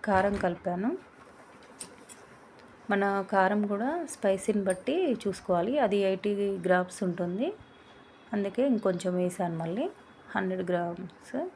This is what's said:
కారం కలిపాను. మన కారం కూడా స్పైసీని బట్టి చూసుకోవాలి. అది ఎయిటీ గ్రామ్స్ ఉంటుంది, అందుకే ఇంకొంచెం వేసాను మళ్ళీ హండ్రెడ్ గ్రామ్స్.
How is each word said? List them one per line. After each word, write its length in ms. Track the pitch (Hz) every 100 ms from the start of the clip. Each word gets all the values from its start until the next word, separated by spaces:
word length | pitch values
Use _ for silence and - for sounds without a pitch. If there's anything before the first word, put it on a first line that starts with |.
| -
కారం 300 | 190 202 202
కలిపాను. 600 | 185 175 190 175 220 381 - - - - - - - - - - - - - - - - - - -
మన 360 | 202 202 196 190
కారం 360 | 196 190 208 202
కూడా 380 | 202 247 339 311
స్పైసీని 580 | - 202 190 - 208
బట్టి 540 | 190 180 - 320 359 214 202
చూసుకోవాలి. 520 | 185 - 180 185 294
అది 180 | 226 202
ఎయిటీ 380 | 196 190 208 202
గ్రామ్స్ 680 | 202 196 175 180 185 -
ఉంటుంది, 500 | 185 175 175 185 294 427 - - - - - - -
అందుకే 340 | 208 196 190 277
ఇంకొంచెం 480 | 226 196 180 185 180
వేసాను 420 | 180 180 175 165
మళ్ళీ 320 | 165 190 339 - - - - -
హండ్రెడ్ 360 | 190 185 180
గ్రామ్స్. 760 | 175 170 175 185 - - 254 359